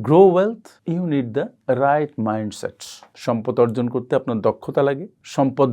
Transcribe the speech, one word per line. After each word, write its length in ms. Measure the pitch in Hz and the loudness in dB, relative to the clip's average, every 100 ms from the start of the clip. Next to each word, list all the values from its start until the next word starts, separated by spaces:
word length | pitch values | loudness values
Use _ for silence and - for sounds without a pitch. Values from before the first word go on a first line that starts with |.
| 110 | 4
grow 180 | 165 190 175 | 6 6 6
wealth, 300 | 208 233 - _ - | 0 -4 -16 _ -6
you 80 | 165 175 | -4 -2
need 140 | 143 117 120 | -2 -2 -4
the 80 | 214 _ - 127 | -6 _ -2 0
right 280 | 139 151 147 - 110 | 2 0 -2 -4 -4
mindset। 500 | 110 107 - 95 - - - - | -4 -6 -8 -12 -12 -20 -20 -20
সম্পদ 460 | - - 117 120 120 | -10 -4 -4 -2 2
অর্জন 260 | 120 123 120 | 2 2 -2
করতে 240 | 123 123 135 | -4 -2 -2
আপনার 200 | - 110 | -2 -2
দক্ষতা 420 | 110 - - 147 | -2 -2 -4 0
লাগে, 240 | 139 139 196 _ | 0 -2 -10 _
সম্পদ 460 | - - 135 123 131 | -10 -2 0 2 0